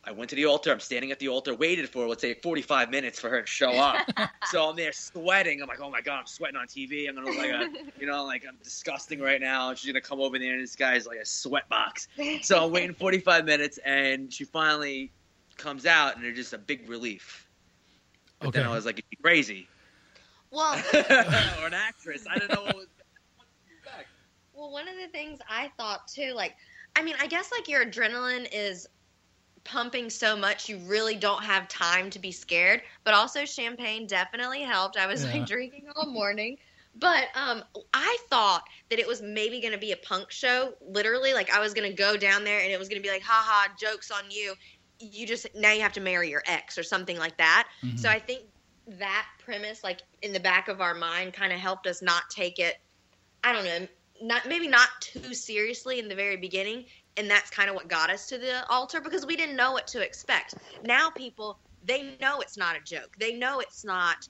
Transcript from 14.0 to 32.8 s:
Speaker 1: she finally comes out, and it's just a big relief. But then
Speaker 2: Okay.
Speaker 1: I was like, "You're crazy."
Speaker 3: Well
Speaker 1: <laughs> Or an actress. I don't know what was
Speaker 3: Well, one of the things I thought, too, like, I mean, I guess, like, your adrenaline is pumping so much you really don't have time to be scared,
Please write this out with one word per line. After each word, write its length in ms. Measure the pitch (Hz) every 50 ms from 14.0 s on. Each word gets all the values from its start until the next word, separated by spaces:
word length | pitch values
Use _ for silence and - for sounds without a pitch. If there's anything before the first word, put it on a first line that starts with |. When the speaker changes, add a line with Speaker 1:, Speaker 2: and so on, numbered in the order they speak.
| 135 135 135 135 135 131
Speaker 1:
she 140 | - - 143
finally 680 | - _ 165 156 156 151 151 147 143 139 135 135 131 _ _ _ _ _ _ _ _ _
comes 300 | - - 151 139 135 127
out, 300 | 170 165 160 147 139 113
and 100 | 117 120
it's 100 | 120 117
just 160 | 123 127 - -
a 60 | 107
big 280 | 104 - 147 127 117 107
relief. 580 | 117 117 120 117 104 92 - - - - - _ _ _ _ _ _ _ _ _ _ _ _ _ _ _ _ _ _ _
But 140 | - 139 117
then 120 | - 135
Speaker 2:
Okay. 60 | 120
Speaker 1:
I 40 | 117
was 100 | 113 104
like, 180 | 117 107 110 - _
"You're 120 | - _ 139
crazy." 440 | 165 175 160 135 110 104 95 90 _ _ _ _ _ _ _ _ _ _ - _ _ _ _ _ _
Speaker 3:
Well 240 | - 302 311 311 294
Speaker 1:
<laughs> 200 | 151 151 587 -
Or 720 | 302 277 - 269 262 226 170 - - - - - - 156
an 60 | 165 165
actress. 520 | 185 208 220 226 _ - 160 147 143 - -
I 80 | 170 208
don't 140 | 208 202 -
know 100 | 202 202
what 120 | 202 -
was 100 | 190 190 185 _ _ - _ _ _ _ _ _ _ _ _ _ _ _ _ 330 _ - 269 262 - 285 - _ _ _ _ _ _ _ _ _
Speaker 3:
Well, 160 | 277 294 294
one 180 | 277 285 302 359
of 60 | 370
the 120 | 370 370 349
things 320 | - 294 302 302 302 - - -
I 220 | 214 226 269 285 -
thought, 300 | - 233 214 202 - -
too, 260 | - - - 285 262 254
like, 200 | 233 190 165 - _ - _ - - - - _
I 80 | 302 320
mean, 140 | 330 311 254
I 60 | 277
guess, 240 | 294 311 339 370 -
like, 160 | 480 466 - -
your 160 | 285 277 240
adrenaline 600 | 240 180 226 233 214 240 247 247 247 247 247 247 - -
is 340 | 214 208 202 190 180 - - _ _ _ _ _ _ _ _ _ _ _ _ _ - _
pumping 460 | - - 269 240 240 254 254 240 226
so 260 | 220 - 240 214 214
much 320 | 208 202 196 208 - - -
you 100 | 214 190 175
really 300 | 180 202 214 220 220 220
don't 260 | 208 196 208 202 220 214
have 240 | 214 196 190 185 -
time 420 | - - 180 170 175 185 185 196
to 80 | 190 196
be 120 | 185 190
scared, 520 | 175 - - - 170 170 175 185 208 240